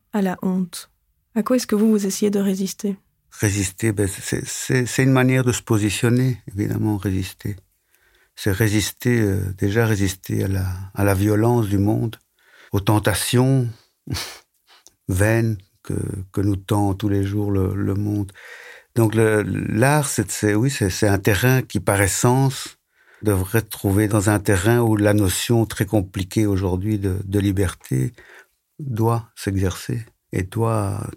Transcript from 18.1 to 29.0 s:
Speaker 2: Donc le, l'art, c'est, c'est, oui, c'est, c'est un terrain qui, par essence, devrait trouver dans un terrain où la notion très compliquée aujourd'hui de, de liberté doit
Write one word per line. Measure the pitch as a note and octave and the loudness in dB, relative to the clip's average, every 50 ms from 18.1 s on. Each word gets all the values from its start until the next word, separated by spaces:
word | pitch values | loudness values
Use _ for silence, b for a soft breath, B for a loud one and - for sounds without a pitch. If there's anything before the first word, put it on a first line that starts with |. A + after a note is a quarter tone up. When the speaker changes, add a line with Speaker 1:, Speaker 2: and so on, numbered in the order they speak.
| G#2 G#2 G2 G2 B B B B B B B B B B B B B | -2 -2 -4 -6 B B B B B B B B B B B B B
Speaker 2:
Donc | A2+ A2+ G#2 G#2+ | 2 2 2 4
le, | A2+ A2+ A2 G#2+ G#2+ | 4 4 4 4 2
l'art, | G2+ G2 G2+ G2+ - - G#2+ G#2+ B2 C#3 D3 D3+ C#3 C#3 | 0 0 -2 -4 -2 -2 2 2 4 4 4 2 0 -2
c'est, | - - G2+ - | -2 -2 -2 -2
c'est, | - - G#2+ G#2+ G#2 | -2 -2 0 2 2
oui, | G#2+ B2 C#3 | 2 0 0
c'est, | C#3 - G#2 F#2+ | 0 0 -2 -2
c'est | - - A2 G2+ | 0 0 0 2
un | G2 F#2+ | 2 2
terrain | F#2+ A2 G2+ F2+ B2 B2+ C3 C3 | 2 2 2 2 2 2 2 2
qui, | B2 - - G#2 | 0 -2 -4 -2
par | F#2 - G2+ G2 | 0 2 2 2
essence, | G2+ F#2+ - - - B2 B2+ C3+ C3+ C3+ C3 - - - - _ _ b b b b b b b | 2 0 0 2 2 2 4 4 2 0 0 -4 -10 -14 -16 _ _ b b b b b b b
devrait | - G#2+ G2+ F#2+ F#2 - - A2+ | -2 0 0 0 0 0 0 -2
trouver | A2+ - - - - G2+ F#2+ G#2 G#2+ G2+ | -2 -4 -8 -4 -2 0 2 2 2 2
dans | G#2 G#2+ F#2 G#2+ | 2 2 2 2
un | G#2 G2+ | 2 2
terrain | G2+ - G2+ F2+ F2+ A2+ A#2 A#2+ | 2 2 2 2 4 4 4 4
où | A#2 A2+ A2 | 4 2 2
la | G2+ G#2 G#2 G#2 | 4 4 4 4
notion | G#2 G2+ F#2 - - - - A#2+ A#2 A2 | 4 2 2 0 0 0 2 2 2 2
très | - - - G#2+ | 0 -2 -4 -2
compliquée | - A2+ G#2 F#2 - - G2+ F#2 - - A2 G#2+ | 0 0 -2 -2 -2 -6 -8 -6 -2 0 0 2
aujourd'hui | G#2 G2 F#2 G2 F2+ F2+ F2+ F#2+ A2 A2 G2+ | 2 0 0 0 -2 -2 -2 -2 -2 -2 -2
de, | G2 F#2+ F2+ F#2+ F#2+ | -2 -2 -4 -4 -4
de | G2 G2 G2+ | -2 -2 0
liberté | G2+ G2+ G2 G2 G2 F2+ - - - - - C2 C2 - - B B B B B B B B _ _ _ _ - | 0 0 0 0 -2 -2 -4 -8 -8 -4 -2 -2 -2 -4 -6 B B B B B B B B _ _ _ _ -12
doit | D#3 C3+ A2 G#2+ | -10 -6 -2 0